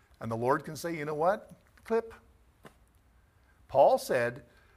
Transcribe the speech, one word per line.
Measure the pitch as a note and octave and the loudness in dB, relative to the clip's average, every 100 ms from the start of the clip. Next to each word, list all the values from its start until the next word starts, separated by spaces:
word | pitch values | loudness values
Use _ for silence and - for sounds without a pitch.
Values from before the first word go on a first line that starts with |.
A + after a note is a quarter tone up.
| _ _ | _ _
And | A2+ | -8
the | A2+ | -4
Lord | A#2+ D3+ | 0 0
can | D3 D3+ | -2 -10
say, | E3+ D#3+ | -8 -8
"You | D3 | -6
know | D3+ | 0
what? | E3+ G#3+ - - _ _ | 0 0 -6 -20 _ _
Clip." | - A3+ A3+ - _ _ _ _ - _ _ _ _ _ _ _ _ _ _ | -4 -4 -4 -16 _ _ _ _ -20 _ _ _ _ _ _ _ _ _ _
Paul | C3 E3 B3+ | 6 6 4
said | - C#3+ A#2+ C3+ - _ _ | 0 -2 -2 -6 -18 _ _